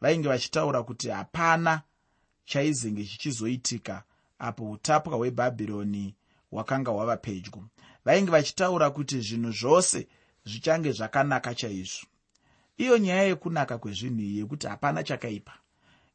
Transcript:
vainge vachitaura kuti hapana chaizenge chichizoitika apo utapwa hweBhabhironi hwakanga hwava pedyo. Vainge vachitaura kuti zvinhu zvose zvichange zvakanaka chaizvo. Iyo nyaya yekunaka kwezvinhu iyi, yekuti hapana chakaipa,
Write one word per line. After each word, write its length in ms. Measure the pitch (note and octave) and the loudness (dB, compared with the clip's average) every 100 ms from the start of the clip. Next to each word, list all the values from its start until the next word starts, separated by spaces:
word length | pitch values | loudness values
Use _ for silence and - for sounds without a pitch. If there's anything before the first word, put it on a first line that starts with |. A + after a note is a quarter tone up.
vainge 260 | C3 E3 C#3+ | 2 2 2
vachitaura 560 | B2+ - D#3+ D#3 B2+ | 0 0 -2 0 0
kuti 260 | A#2 A2+ A#2+ | -2 -6 -6
hapana 720 | G#2+ G3 E3 E3 E3 E3 D#3+ - _ _ _ _ _ - | -6 -6 0 4 4 4 0 -4 _ _ _ _ _ -4
chaizenge 600 | C#3+ D3 C#3 A#2 G#2 G2+ | 0 2 0 -2 -4 -6
chichizoitika 960 | - D3+ A#2 A2 B2+ - A#2 - G#2+ - _ _ _ | -8 -6 -4 -4 -2 -4 -6 -8 -10 -12 _ _ _
apo 320 | A#2+ G#2+ A2 | -10 -8 -10
utapwa 460 | G#2 - D#3 - B2 | -8 0 2 2 -2
hweBhabhironi 1000 | A#2+ A#2+ B2 A#2 G#2+ G2+ G2+ G2+ G2 - _ _ _ | -2 0 -2 -2 -6 -4 -4 -4 -6 -12 _ _ _
hwakanga 400 | G#2 A2 C3+ B2 | -10 -4 -2 0
hwava 260 | G#2 A2+ A2 | -2 -2 -2
pedyo. 460 | - F#2+ G2 - G2+ _ - - A#2+ | -4 -8 -10 -16 -20 _ -20 -6 2
Vainge 260 | F3 G3 | 4 6
vachitaura 580 | D#3+ C#3+ - F#3 F3 D3 | 4 4 0 2 4 2
kuti 320 | C#3+ C#3+ C3+ | 2 -4 -4
zvinhu 300 | G#2 A#2 A#2 | -2 -2 -4
zvose 560 | G#2 B2 E3+ F#3 - - _ _ _ G#2+ | -2 6 6 6 0 -6 _ _ _ -14
zvichange 460 | A2 D#3+ E3 D3+ | -6 0 2 2
zvakanaka 640 | A2+ A2 C#3 C#3+ B2+ A#2 A#2 | -2 -2 2 2 2 -2 -6
chaizvo. 520 | A#2 G2 F#2 - - _ _ _ _ _ _ - | -6 -6 -8 -12 -16 _ _ _ _ _ _ -4
Iyo 200 | B3 A#3+ | 4 6
nyaya 260 | G3 F#3 | 6 4
yekunaka 540 | G3 E3+ E3+ E3 C3+ A#2 | 4 2 -2 -2 0 -2
kwezvinhu 440 | A2 G2 B2 A#2 | -6 -6 -4 -4
iyi, 160 | G#2 G#2 | -2 -4
yekuti 300 | G#2+ D3 - | -4 -6 -8
hapana 360 | - C#3+ D#3 | -4 -2 -2
chakaipa, 500 | D#3 C3 A#2+ G#2 - - _ _ _ _ _ | -4 -6 -6 -8 -12 -20 _ _ _ _ _